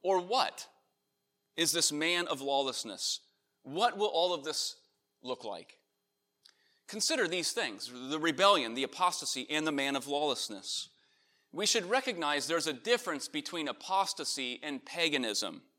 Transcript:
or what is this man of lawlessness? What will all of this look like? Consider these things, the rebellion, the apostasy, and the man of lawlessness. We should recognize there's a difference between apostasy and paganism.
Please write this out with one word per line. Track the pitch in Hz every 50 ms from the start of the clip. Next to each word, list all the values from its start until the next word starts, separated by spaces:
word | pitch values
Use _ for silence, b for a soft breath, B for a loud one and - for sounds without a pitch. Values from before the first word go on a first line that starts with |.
| -
or | 180 196 185
what | 175 180 220 262 151 92 - - - - _ _ _ _ _ _ _ _ _ _ _ _ _ _ _ _ _
is | - 165 160 -
this | 170 156 -
man | 147 147 156 165 175 175 175 175
of | 160 131 139
lawlessness? | 139 139 139 139 135 120 - - 117 98 - - - - - _ _ _ _ _ _ _ _ _
What | 131 139 170 220 240 196
will | 196 208 214
all | - 165 170 180 175
of | 160 135
this | 156 151 - - - - - _ _ _ _ _ _ _ _ _
look | 123 127 - -
like? | 110 98 85 78 - - _ _ _ _ _ _ _ _ _ _ _ _ _ _ b b b b b b b b
Consider | - - 220 208 - 330 285 214
these | 165 170 180 160 - -
things, | - 214 131 104 101 - 123 123 123 127 131
the | 147 156
rebellion, | 151 165 151 131 185 202 202 170 127 113 113
the | 127 135
apostasy, | - - - 185 180 170 - 156 - - 131 127 -
and | 151 156 156
the | 156 151
man | 139 135 139 139
of | 139 123
lawlessness. | 139 143 143 151 147 127 - - - 107 95 95 - - - - - b b b b b b b b b b b b b
We | 156 208
should | 202 - 233 180 175
recognize | 220 269 262 262 226 170 160 147 147 147 123
there's | 131 165 170 151
a | 160 147
difference | 123 113 214 240 233 233 - 160 139 -
between | - - 156 143 - - 170 156 139
apostasy | 120 - - - 190 196 196 - - - 151 - - 143 131 123 123 - -
and | 151 143 131 -
paganism. | - - 175 170 165 147 139 123 113 104 101 107 95 82 87 - _ _